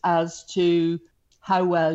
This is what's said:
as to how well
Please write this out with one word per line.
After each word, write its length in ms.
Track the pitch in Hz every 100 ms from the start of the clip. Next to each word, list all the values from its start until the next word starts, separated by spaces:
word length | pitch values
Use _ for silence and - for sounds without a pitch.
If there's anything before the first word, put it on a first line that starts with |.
as 400 | 185 170 170 - -
to 540 | 190 175 170 165 170 - _ _ _
how 220 | - 190
well 300 | 180 170 160